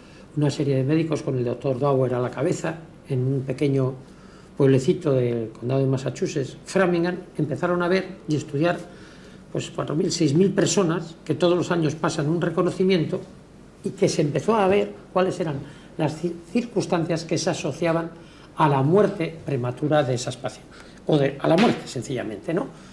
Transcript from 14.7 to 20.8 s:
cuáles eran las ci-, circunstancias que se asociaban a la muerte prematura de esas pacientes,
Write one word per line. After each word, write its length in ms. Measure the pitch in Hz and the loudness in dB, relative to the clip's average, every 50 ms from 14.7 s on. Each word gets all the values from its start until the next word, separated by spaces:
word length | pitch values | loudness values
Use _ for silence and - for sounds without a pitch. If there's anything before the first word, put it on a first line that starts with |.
| 196 208 202 208 - - - - | 4 2 2 -2 -6 -16 -12 -4
cuáles 280 | - 185 185 185 - - | 0 0 0 0 0 -2
eran 140 | 180 160 139 131 - - - - - - - | -4 -4 -4 -6 -8 -12 -16 -20 -20 -14 -6
las 240 | - 160 139 - - 170 | -2 -2 -2 -2 -2 -4
ci-, 80 | 175 - - - - - | -6 -6 -6 -10 -4 -2
circunstancias 720 | 233 - - - 190 - - 190 170 156 165 170 156 - | -2 -2 0 -2 -2 0 0 0 0 0 0 -2 -4 -2
que 120 | - 175 | -2 -2
se 120 | 143 - 190 | -2 0 -2
asociaban 640 | - - - 156 - - 175 165 160 165 165 170 - - - - - - - - - | -2 -2 -4 -6 -4 -2 0 0 0 0 -2 -6 -12 -16 -20 -20 -20 -20 -20 -8 0
a 140 | - 160 147 | 2 4 4
la 120 | 143 135 | 4 4
muerte 540 | 135 147 175 208 202 196 196 - 160 160 - - - | 4 4 6 6 4 4 2 -2 -6 -6 -6 -10 -6
prematura 580 | 156 139 123 123 123 123 - 151 151 156 151 143 | -4 -4 -2 -2 -4 -4 -2 0 2 2 2 2
de 100 | 131 127 | 2 0
esas 220 | 117 - - 123 | -2 -4 -6 -8
pacientes, 360 | - - 120 - - - - - - | -8 -8 -10 -10 -12 -20 -20 -20 -20